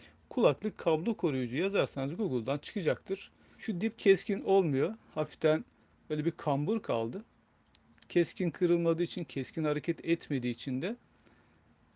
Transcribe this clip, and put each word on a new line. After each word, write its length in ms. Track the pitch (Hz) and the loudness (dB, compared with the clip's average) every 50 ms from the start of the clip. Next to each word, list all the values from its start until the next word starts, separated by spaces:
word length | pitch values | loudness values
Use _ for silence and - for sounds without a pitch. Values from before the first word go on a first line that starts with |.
| - - - _ _ - | -20 -20 -20 _ _ -6
Kulaklık 480 | - 254 226 160 139 - - 214 - - | 0 4 6 6 4 4 -2 -6 -6 -2
kablo 360 | - 175 160 156 170 233 214 | 0 2 2 2 2 -2 -2
koruyucu 400 | - - 160 135 131 127 117 120 | 0 0 0 0 0 -2 -2 -2
yazarsanız 600 | 143 185 196 196 196 143 - - 143 135 139 165 | -2 -2 0 0 0 0 0 -2 -4 -4 -4 -4
Google'dan 420 | 190 220 170 131 120 110 127 139 147 | -2 -2 -2 -2 -2 -2 -2 -4 -4
çıkacaktır. 760 | - - - 208 165 151 123 - - - 196 - - - _ _ _ - - - | -4 -6 -6 -2 0 0 0 0 -2 -8 -8 -8 -8 -18 _ _ _ -20 -20 -12
Şu 220 | - - 196 170 | -8 -6 -4 -2
dip 180 | 196 226 - - | -2 -4 -4 2
keskin 420 | - 196 196 190 - - 196 202 | 6 6 6 6 4 -2 -4 -2
olmuyor. 540 | - 190 190 196 185 156 139 135 143 185 226 - _ - - | 0 2 4 4 4 4 2 2 0 0 -2 -6 _ -12 -6
Hafiften 500 | 156 156 - - - - 156 156 160 240 _ _ _ _ _ _ _ _ - | -6 -6 -6 -4 0 2 4 4 2 0 _ _ _ _ _ _ _ _ -6
böyle 140 | 151 151 147 | -4 -2 -2
bir 60 | 160 | -2
kambur 520 | - - - 160 139 143 147 165 226 226 - | -2 -2 -2 0 0 0 0 0 -2 -2 -2
kaldı. 420 | - 127 113 113 117 135 202 - _ _ _ _ _ _ _ _ _ _ - _ _ _ _ - - | -2 -2 -2 -2 -4 -6 -8 -12 _ _ _ _ _ _ _ _ _ _ -20 _ _ _ _ -12 -2
Keskin 420 | - 175 165 - - - 185 170 | 2 2 2 2 0 -2 -2 -2
kırılmadığı 520 | - - 180 170 175 170 170 165 165 160 175 | 0 0 2 2 4 4 4 2 2 2 0
için, 220 | 165 - 180 160 | -4 -4 -6 -8
keskin 400 | - - 143 127 - - 165 156 | -6 -6 -6 -6 -6 -4 -2 0
hareket 400 | 151 147 147 - - 156 - - | 0 0 -2 -2 -4 -4 -4 0
etmediği 500 | 165 170 165 - - 147 131 120 123 117 | -2 -2 -2 -2 -4 -4 -2 -2 -2 -4
için 280 | - - 135 127 131 147 | -4 -6 -6 -4 -4 -4
de 140 | 196 247 - _ _ _ _ _ - _ _ _ _ _ _ _ _ _ _ _ _ _ | -6 -8 -8 _ _ _ _ _ -20 _ _ _ _ _ _ _ _ _ _ _ _ _